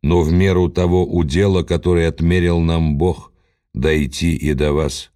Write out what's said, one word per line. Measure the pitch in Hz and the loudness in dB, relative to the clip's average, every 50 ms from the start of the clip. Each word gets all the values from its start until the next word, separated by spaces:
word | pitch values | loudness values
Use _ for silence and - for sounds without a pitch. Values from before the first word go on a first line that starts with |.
но | - 71 87 87 | 0 2 2 2
в | 82 76 | 2 2
меру | 85 87 95 95 92 90 90 85 | 2 2 2 2 2 2 0 0
того | - - 90 87 87 90 90 | 0 -2 0 2 2 0 0
удела, | - - 87 85 71 67 87 101 101 95 90 80 | 0 0 -2 -2 0 0 0 2 2 2 0 0
который | - 90 80 - 90 87 85 82 82 | -2 -4 -2 0 0 0 2 0 0
отмерил | 80 - 82 85 90 90 85 85 85 85 | -2 -2 0 0 2 2 2 0 0 0
нам | 82 82 82 82 82 78 73 71 | 0 0 0 0 0 0 0 0
Бог, | 85 90 82 - - - _ _ _ _ _ _ _ _ _ | 0 -2 -2 -4 -10 -20 _ _ _ _ _ _ _ _ _
дойти | - 64 78 78 78 73 65 - - 85 85 80 | -4 0 0 0 0 0 -4 -4 -4 -2 -2 -2
и | - - 76 73 | -2 -2 -2 -2
до | 65 73 73 71 | 0 0 0 0
вас. | 76 78 71 - - - - _ | 0 -2 -4 -6 -8 -14 -16 _